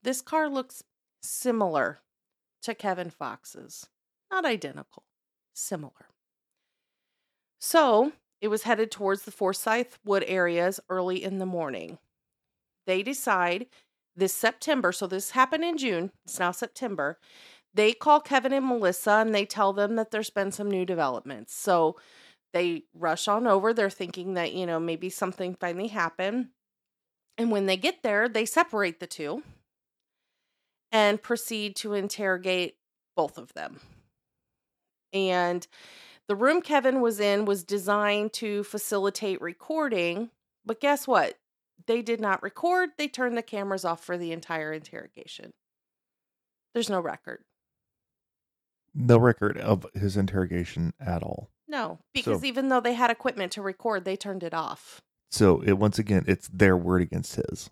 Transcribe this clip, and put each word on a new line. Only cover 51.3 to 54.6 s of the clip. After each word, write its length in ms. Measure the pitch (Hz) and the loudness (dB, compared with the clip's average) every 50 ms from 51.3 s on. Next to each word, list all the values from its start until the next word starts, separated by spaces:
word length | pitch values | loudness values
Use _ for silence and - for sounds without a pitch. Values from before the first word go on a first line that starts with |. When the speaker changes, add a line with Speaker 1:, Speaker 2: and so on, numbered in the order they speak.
| - - - - _ _ _ - | -8 -10 -12 -16 _ _ _ -8
Speaker 1:
No, 320 | 302 277 233 160 170 165 _ _ _ | -6 -4 -4 -6 -8 -12 _ _ _
because 280 | 277 247 - - 92 | -4 -2 0 -2 0
Speaker 2:
So 40 | 165 | 0
Speaker 1:
even 220 | 277 247 254 262 269 | -2 -2 0 0 2
though 140 | 262 254 | 2 2
they 140 | 226 240 240 | 2 2 0
had 160 | 233 247 240 | 2 2 2
equipment 420 | 233 233 - 262 247 240 196 180 - | 2 0 -2 -4 -2 -2 -6 -6 -6
to 80 | 208 | -6
record, 420 | 202 196 190 _ - 240 220 190 185 | -6 -8 -8 _ -4 -2 -2 -2 -2
they 140 | 190 190 196 | -4 -6 -6
turned 260 | - 202 196 190 175 | -6 -8 -8 -6 -8
it 100 | 165 165 | -6 -4
off. 480 | 165 | -4